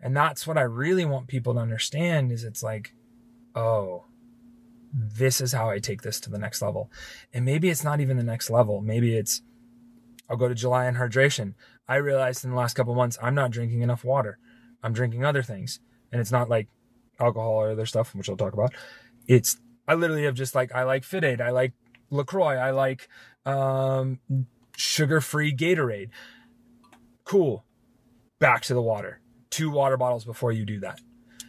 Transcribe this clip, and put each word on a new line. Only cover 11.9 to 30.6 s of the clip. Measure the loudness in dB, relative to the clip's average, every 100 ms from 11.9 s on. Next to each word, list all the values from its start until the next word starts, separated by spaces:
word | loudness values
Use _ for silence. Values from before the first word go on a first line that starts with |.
| 0
realized | 2 2 2 -2
in | -4
the | 0
last | 0
couple | 0 0
of | 2
months, | 0 0
I'm | 0 2
not | 0
drinking | -2 -2 0
enough | 0 0
water. | 0 0 0 -6 _ -20 -20 -10
I'm | -4
drinking | -2 -2 0
other | 0 0
things. | -2 -8 -10 -12 _ _ -6
And | -4
it's | 0
not, | 0 2
like, | 0 -2 _ _ _ _ 0
alcohol | 0 2 0
or | 0 0
other | -2 -2
stuff, | 0 -2
which | -4 -6
I'll | -2
talk | -2
about. | 0 0 -2 -18 -20 -20 _ 6
It's, | 6 6 -4 -8 _ 0
I |
literally | 2 2 2
have | 0
just, | -2 -2
like, | 0 0
I | 0
like | 0 0
Fit | -2 -2
Aid. | 0 0
I | 0
like | 2 0 -2 _ _ -6
LaCroix. | -4 -2 0 2 2
I | 0
like, | 2 0 -2 -12 -20 -20 _ -4
um, | 0 0 0 0 0 -2 -6 -2 -2 -2 _ _ -6
sugar-free | -2 0 2 2 0 -2 0 0
Gatorade. | 2 2 0 -4 -10 -16 -20 -20 _ _ _ _ _ -20 _ _
Cool. | 0 2 2 0 _ _ _ _ _ _ _ 2
Back | 2 4
to | 0
the | -2
water. | 0 -2 -6 -14 _ _ -10
Two | -4 -2
water | 2 2 2
bottles | 0 0 -6
before | -4 -2
you | 0